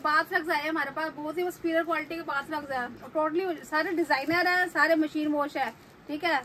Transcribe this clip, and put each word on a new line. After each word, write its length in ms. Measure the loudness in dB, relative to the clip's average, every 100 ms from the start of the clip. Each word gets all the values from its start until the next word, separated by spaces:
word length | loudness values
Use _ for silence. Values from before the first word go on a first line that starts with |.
bath 320 | 2 2 4
rugs 160 | 0 2
आए 180 | 0 0
हमारे 240 | -2 -2
पास, 200 | -2 -4
बहुत 260 | -4 -6 -2
ही 140 | -4
superior 320 | -2 0 0
क्वालिटी 320 | 2 -2 -4 -8
के 60 |
बाथ 280 | -4 -4 -2
rugs 200 | -6 -4
है। 160 | -4 -4 -8 -4
Totally 500 | 0 2 2 -2 -4 -2
सारे 260 | 0 0
designer 540 | 0 2 2 2 2 4
है, 200 | 2 2
सारे 260 | 2 4 4
machine 300 | 2 0 0
wash 300 | 0 0 -2
है, 160 | -4 -6 -20 -20 -10
ठीक 160 | -4
है। 180 | 0 0